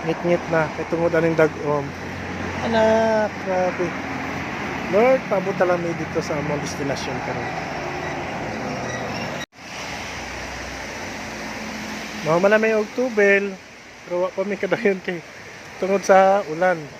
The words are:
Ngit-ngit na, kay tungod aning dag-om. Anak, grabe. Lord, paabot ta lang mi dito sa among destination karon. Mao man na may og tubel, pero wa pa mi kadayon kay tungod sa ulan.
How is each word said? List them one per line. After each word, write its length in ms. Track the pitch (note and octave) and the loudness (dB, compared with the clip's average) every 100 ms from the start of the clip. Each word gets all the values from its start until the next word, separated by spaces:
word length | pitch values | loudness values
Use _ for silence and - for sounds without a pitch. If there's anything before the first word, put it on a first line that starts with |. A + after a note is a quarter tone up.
Ngit-ngit 400 | E3 D#3+ F3 F3 - | -2 -2 2 2 2
na, 160 | E3 D3+ - | 0 0 -2
kay 80 | D#3+ | -4
tungod 240 | E3 E3+ D#3+ | 0 2 4
aning 160 | E3 D#3+ | 4 6
dag-om. 480 | D#3 - D3 D3 C#3 - - - - - - - A#3 | 4 4 0 0 -2 -8 -8 -8 -8 -6 -6 -4 0
Anak, 640 | A3+ A3 A3 A3+ A3 G#3 F#3+ F#3+ | 4 6 6 4 4 2 -2 -2
grabe. 400 | F#3 F#3 F3 F3 - - - - - - - - - - | 2 2 0 -2 -2 -6 -6 -6 -6 -6 -6 -6 -4 2
Lord, 320 | F#3+ B3 C4 - | 4 6 4 2
paabot 240 | G3 F#3 F#3 | 0 0 0
ta 80 | |
lang 160 | F3+ F3 | 2 2
mi 160 | E3+ E3 | 0 -4
dito 240 | D#3 E3 | -4 -4
sa 160 | - D3+ | -2 -2
among 160 | D3 D3 | -2 -2
destination 560 | C#3 - C#3 B2+ - B2+ | -4 -4 -4 -2 -4 -4
karon. 280 | B2 B2+ A#2 - - - - - - - - - - - - - - - - - - - - - - - - - - - - - - - - - - - - - - - - - - - - - - - D#3 | -4 -4 -6 -6 -6 -6 -6 -6 -6 -6 -6 -6 -6 -6 -6 -6 -6 -6 -6 -6 -6 -8 -10 -14 -14 -10 -10 -10 -10 -10 -10 -10 -10 -10 -10 -10 -10 -10 -10 -10 -10 -10 -10 -10 -10 -8 -8 -8 -10 -6 0
Mao 80 | E3+ | 4
man 160 | G3+ | 6
na 80 | G#3+ | 6
may 160 | A3 A3 | 4 2
og 80 | G#3+ - | -2 -2
tubel, 560 | B3+ G#3+ G3+ G3 G3+ F#3+ - - - - | -2 4 6 6 2 -8 -16 -20 -20 -18
pero 240 | - F3 F#3 | -6 -2 -2
wa 80 | - | -2
pa 80 | |
mi 160 | F#3+ F#3+ | -4 -2
kadayon 400 | F#3+ F3+ A3 F#3+ F#3 | 0 2 2 0 -4
kay 160 | F3 - - - - - - | -6 -8 -16 -16 -16 -16 -6
tungod 240 | F#3 G3 | 0 0
sa 400 | F#3+ F#3+ F#3+ G3+ F#3 | 8 8 10 6 2
ulan. 240 | D#3 F#3 E3+ C#3+ | 2 2 2 -4